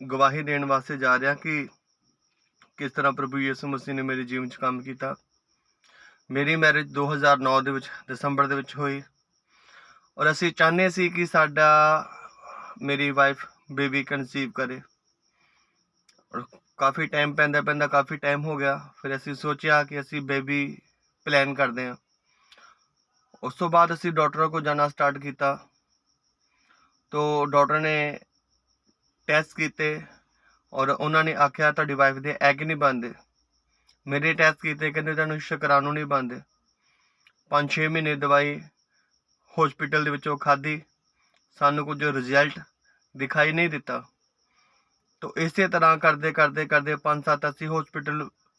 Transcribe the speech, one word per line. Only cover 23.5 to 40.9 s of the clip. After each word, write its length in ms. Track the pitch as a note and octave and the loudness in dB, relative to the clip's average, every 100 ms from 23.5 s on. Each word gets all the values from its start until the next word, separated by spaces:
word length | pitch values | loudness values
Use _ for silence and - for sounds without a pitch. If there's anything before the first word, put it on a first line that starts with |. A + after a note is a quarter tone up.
ਤੋਂ 160 | - E3+ | -6 2
ਬਾਅਦ 240 | E3+ E3+ | 4 4
ਅਸੀਂ 180 | E3 F3 | 2 -4
ਡਾਕਟਰਾਂ 380 | D#3+ D3 D3+ D#3+ | 0 0 0 -2
ਕੋਲ 120 | D#3+ | -2
ਜਾਣਾ 260 | D3 D3 D3 | -2 0 -2
ਸਟਾਰਟ 300 | - C#3+ C#3 | 0 -2 -2
ਕੀਤਾ। 500 | C#3 C3+ C#3 C#3+ - _ _ _ _ _ _ _ _ _ _ _ _ _ _ | -10 -4 -2 -2 -10 _ _ _ _ _ _ _ _ _ _ _ _ _ _
ਤੋ 340 | D3+ D3+ D3 C#3+ | -2 0 0 2
ਡਾਕਟਰ 340 | C#3+ C#3+ D#3 | 4 4 2
ਨੇ 400 | D#3 D3+ D3 - _ _ _ _ _ _ _ _ _ _ - | 0 0 -2 -6 _ _ _ _ _ _ _ _ _ _ 0
ਟੈਸਟ 280 | D3+ D#3 - | 0 0 -4
ਕੀਤੇ 460 | D#3 - D3+ D#3 - - _ _ _ _ _ | -6 -2 -4 -4 -10 -20 _ _ _ _ _
ਔਰ 160 | C3+ C3+ | -2 0
ਉਹਨਾਂ 340 | C#3 D3+ D#3+ | 0 0 2
ਨੇ 120 | D#3+ C#3+ | 2 2
ਆਖਿਆ, 360 | C#3 - D3+ | 0 2 0
"ਤੁਹਾਡੀ 220 | D3 C#3+ | 2 0
ਵਾਈਫ 220 | C#3 C3+ C3+ | 2 2 2
ਦੇ 220 | D3 - | -6 0
ਐਗ 220 | C#3+ C#3+ | 2 2
ਨਹੀਂ 140 | D#3 D3 | -2 0
ਬਣਦੇ।" 360 | C#3 B2 A#2 - _ _ _ _ _ _ _ _ C#3 | 0 0 -6 -12 _ _ _ _ _ _ _ _ -4
ਮੇਰੇ 260 | C#3+ D#3+ | 0 0
ਟੈਸਟ 280 | D#3+ D#3 D#3 | 4 4 4
ਕੀਤੇ, 300 | D#3 D3+ D3+ | -4 -4 -4
ਕਹਿੰਦੇ, 220 | D#3 D#3 | -4 -4
"ਤੁਹਾਨੂੰ 260 | D#3 D#3 D3+ | -2 -2 -4
ਸ਼ੁਕਰਾਣੂ 520 | - D3 D3 C#3 C#3+ | -6 -2 2 4 2
ਨਹੀਂ 140 | D3+ C#3+ | -2 -2
ਬਣਦੇ।" 360 | C#3 B2 B2+ - _ _ _ _ _ _ _ _ _ - | -2 -2 -8 -16 _ _ _ _ _ _ _ _ _ -2
ਪੰਜ 220 | D3 D3 | 0 0
ਛੇ 160 | D#3 D#3 | 0 0
ਮਹੀਨੇ 280 | D#3+ D3+ C#3+ | 0 -2 0
ਦਵਾਈ 460 | C#3+ C#3+ D3 D3 - _ _ _ _ _ _ _ _ | 4 4 2 -4 -14 _ _ _ _ _ _ _ _
ਹਸਪੀਟਲ 500 | E3 D3 - C#3+ D3+ | 0 0 0 -2 -2
ਦੇ 60 | D3+ | 0
ਵਿੱਚੋਂ 280 | C#3+ - C#3+ | -4 -4 -2
ਖਾਧੀ, 440 | D3 C#3 D3+ D3+ - | 2 2 0 -6 -10